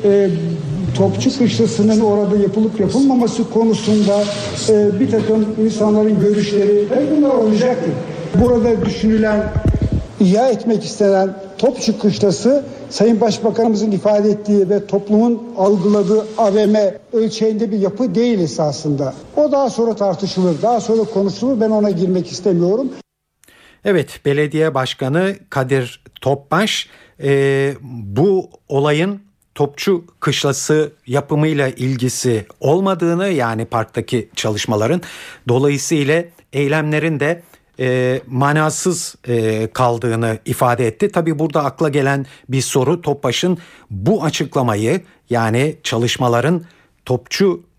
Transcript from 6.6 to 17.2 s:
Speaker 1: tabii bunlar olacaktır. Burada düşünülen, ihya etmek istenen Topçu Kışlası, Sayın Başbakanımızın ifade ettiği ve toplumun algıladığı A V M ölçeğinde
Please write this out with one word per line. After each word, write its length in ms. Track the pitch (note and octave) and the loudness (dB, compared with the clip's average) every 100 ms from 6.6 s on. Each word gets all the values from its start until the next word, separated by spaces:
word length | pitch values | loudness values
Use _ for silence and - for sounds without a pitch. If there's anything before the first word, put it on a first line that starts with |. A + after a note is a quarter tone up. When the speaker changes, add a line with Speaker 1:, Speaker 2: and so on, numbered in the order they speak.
| G3+ G#3 G#3 | 2 2 2
Speaker 1:
tabii 160 | C4 D4 D4+ | 0 0 2
bunlar 120 | C#4+ | 2
olacaktır. 640 | B3 A3 G#3 B3+ B3 E3+ C#3+ - - - F3+ | 2 2 2 2 0 -2 -4 -8 -10 -4 2
Burada 500 | A#3+ A#3+ A3 G#3+ F#3 | 4 4 2 2 0
düşünülen, 680 | - A3 A3 G#3+ G#3 G#3+ - G#3+ - - - - - | 0 0 2 2 0 0 0 0 0 0 -2 -4 0
ihya 300 | F#3+ G3+ C4 | 4 4 4
etmek 340 | A3+ - G#3+ | 2 0 0
istenen 540 | F3 - G3+ G3 F#3+ F#3 - - | -2 0 2 4 2 -2 -14 0
Topçu 420 | B3 B3+ - G#3 | 0 0 -2 0
Kışlası, 680 | G#3 - G3+ F3 A#3 C#4+ C4+ - - | 0 2 0 2 2 2 0 -14 -14
Sayın 320 | - G#3 A3+ | 0 2 4
Başbakanımızın 680 | A3+ - A3 G#3 A3+ G#3 A3 | 2 0 -2 0 0 2 0
ifade 380 | G3 G#3 G#3 G#3 | 0 2 2 2
ettiği 400 | G#3 - G#3 F#3 | 0 0 2 2
ve 180 | G3+ G3 | 0 0
toplumun 560 | G3+ G3+ G#3+ A#3+ A#3 - - | -4 2 2 2 0 -6 -2
algıladığı 680 | F#3+ G#3 F3+ G#3 F#3 G#3+ G#3+ - | 2 2 2 2 2 0 0 0
A 180 | A3 G3+ | 2 2
V 100 | G#3 | 2
M 320 | G#3+ G3+ - - | 2 2 -2 -6
ölçeğinde 580 | A#3 | -2